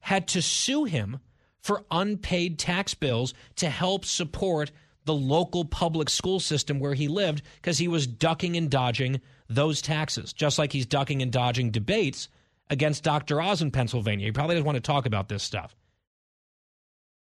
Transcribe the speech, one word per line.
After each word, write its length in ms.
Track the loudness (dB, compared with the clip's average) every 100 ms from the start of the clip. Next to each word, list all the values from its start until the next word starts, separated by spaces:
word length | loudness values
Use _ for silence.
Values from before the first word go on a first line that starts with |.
had 280 | 0 0 0
to 140 | 0
sue 420 | 0 0 0 0
him 340 | 0 -2 -4 -8 -14 _ _ _
for 260 | -4 -4 0
unpaid 680 | 0 0 -2 -2 0 0 -2
tax 360 | -2 -2 -2
bills 400 | -2 0 0 -2 -6 -12 -4
to 140 | -4
help 340 | 0 0 0
support 680 | -2 -4 -4 -2 0 0 -2 -8 _ _
the 100 | -2
local 500 | 0 2 2 2 0
public 440 | -2 0 0 2 0
school 300 | 0 0 0
system 400 | 0 -2 0 -2
where 160 | -2
he 140 | 0 0
lived 340 | 0 0 -2 -6 -8
'cause 180 | -2 0
he 100 | 2
was 180 | 0 0
ducking 500 | 2 2 2 0 0
and 140 | 2
dodging 500 | 2 2 0 0 -2 -6 -18 -4
those 320 | 0 2 0
taxes, 520 | -2 -2 -2 -4 -8
just 260 | 0 2 2
like 140 | 2
he's 140 | 0 0
ducking 360 | 0 0 0
and 100 | 0
dodging 380 | 2 2 2 0
debates 580 | 0 0 2 0 -2 -10 _ _ _ -4
against 320 | 0 2 2
Doctor 380 | 2 0 0 0
Oz 200 | 2 2
in 100 | 0
Pennsylvania. 560 | 0 0 0 0 0 -2
He 60 |
probably 220 | 0 2
doesn't 120 | 2 2
want 100 | 0
to 40 |
talk 240 | 0 0
about 240 | 2 0 -2
this 140 | -4
stuff. 320 | -6 -6 -10 _ _ _ _ _ _ _ _ _ _ _ _ _ _ _